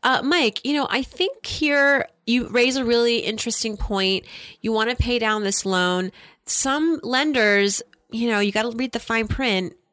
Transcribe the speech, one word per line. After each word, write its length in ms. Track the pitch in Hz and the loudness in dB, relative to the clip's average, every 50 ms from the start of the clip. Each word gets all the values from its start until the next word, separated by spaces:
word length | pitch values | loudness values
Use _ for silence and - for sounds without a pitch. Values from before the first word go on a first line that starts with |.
| - | 2
uh, 200 | 247 262 - - | 2 0 2 2
Mike, 360 | 269 339 359 294 220 208 - - | 0 2 2 2 2 0 -2 -4
you 80 | 247 294 | -2 0
know, 160 | 294 277 - | 0 0 0
I 120 | - 240 269 | -2 -4 -4
think 440 | - - - 359 453 539 - _ | -4 -4 -4 -4 -4 -4 -8 _
here 640 | - - - 311 302 285 285 277 277 277 269 - - _ _ _ | -10 -6 -2 0 2 2 4 4 4 4 2 0 -4 _ _ _
you 220 | - 233 254 240 - | 0 0 0 0 0
raise 260 | 196 240 240 254 262 | 0 2 2 2 2
a 100 | 269 262 | 0 0
really 340 | 233 240 233 233 240 233 233 | 2 2 2 2 2 2 0
interesting 580 | - - 220 214 - 233 226 - - 226 214 | -2 -4 -4 -4 -4 -4 -4 -2 -4 -4 -4
point. 480 | 208 - - 214 190 190 190 190 190 - - - - - - - _ | -4 -6 -4 -2 0 2 2 0 0 -4 -8 -20 -20 -20 -20 -20 _
You 120 | - 214 226 | -4 -2 0
wanna 240 | 214 220 233 247 | 0 0 0 0
pay 240 | 240 - 240 240 240 | 0 0 0 0 0
down 240 | 226 220 214 214 208 | 0 0 0 0 0
this 200 | 196 196 - - | 0 0 0 0
loan. 460 | 196 190 185 180 180 180 180 185 190 - - - - - _ _ | 0 0 2 2 2 2 0 -2 -4 -6 -12 -20 -20 -20 _ _
Some 540 | - - - - 269 269 294 311 330 330 294 - | -4 -2 -2 0 0 0 0 2 0 0 0 -2
lenders, 800 | - 247 254 285 311 294 254 220 208 202 202 202 202 196 - - _ _ _ _ _ | -2 -2 0 0 2 2 2 4 4 4 4 4 2 0 -2 -4 _ _ _ _ _
you 180 | - 226 233 240 | -6 -2 0 0
know, 100 | 226 202 | 2 2
you 140 | 202 208 196 | 2 2 0
gotta 240 | 214 220 240 233 | 0 -2 -2 -2
read 160 | 226 262 254 - | -4 -6 -4 -4
the 60 | 233 | -6
fine 300 | - - 226 226 226 214 | -4 -2 -2 -2 0 -2
print 460 | - - 269 247 208 190 190 175 - _ _ _ | -2 -2 0 0 0 0 -2 -4 -8 _ _ _